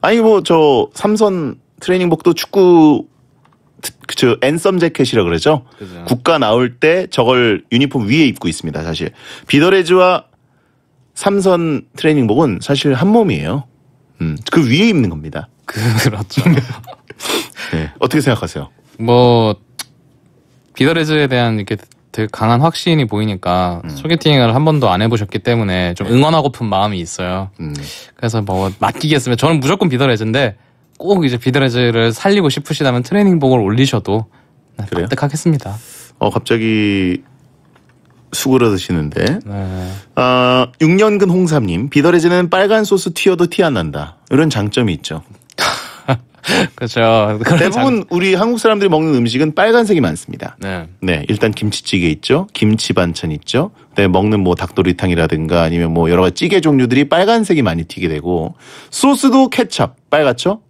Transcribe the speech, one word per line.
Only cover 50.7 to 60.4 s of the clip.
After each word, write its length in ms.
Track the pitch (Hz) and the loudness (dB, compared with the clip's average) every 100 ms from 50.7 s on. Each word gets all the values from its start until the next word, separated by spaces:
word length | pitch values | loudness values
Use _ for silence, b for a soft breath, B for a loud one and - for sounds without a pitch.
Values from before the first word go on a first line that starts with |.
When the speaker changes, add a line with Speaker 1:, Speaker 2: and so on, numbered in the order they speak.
| 90 87 92 | -10 -12 -8
Speaker 1:
네, 240 | 92 80 78 | -4 -2 -2
일단 240 | 104 113 | -2 -2
김치찌개 560 | - 107 - - 98 87 | -2 -6 -6 -4 -2 0
있죠, 360 | 76 - 135 190 | -2 0 0 -2
김치 400 | - 107 110 - | -2 0 0 0
반찬 400 | 92 87 82 82 | -2 -2 -4 -8
있죠, 380 | 76 - 165 190 b b | -8 -4 -4 -4 b b
그다음에 180 | - 98 | -2 0
먹는 320 | 92 104 107 | 2 2 0
뭐, 140 | 90 | 0
닭도리탕이라든가 1080 | 87 90 - 92 90 95 85 82 80 80 85 | -2 -4 -2 -2 0 -2 0 -2 -2 -2 0
아니면 320 | 82 85 82 | 0 0 -2
뭐, 160 | 82 82 | 0 2
여러 120 | 85 | 2
가지 120 | 90 | 2
찌개 260 | 87 170 196 | 0 0 0
종류들이 480 | 156 139 123 127 143 | 2 2 2 2 2
빨간색이 540 | 165 202 233 202 165 | 2 2 2 2 0
많이 220 | 110 82 | 0 -2
튀게 240 | 82 - 87 | -6 -6 -6
되고, 460 | 76 82 90 80 - B B B | -4 -4 -4 -4 -12 B B B
소스도 580 | - 269 277 277 262 262 | 0 0 2 4 4 2
케첩 480 | - 240 - 110 _ _ | 0 -4 -2 -4 _ _
빨갛죠. 500 | 147 143 120 | 0 2 0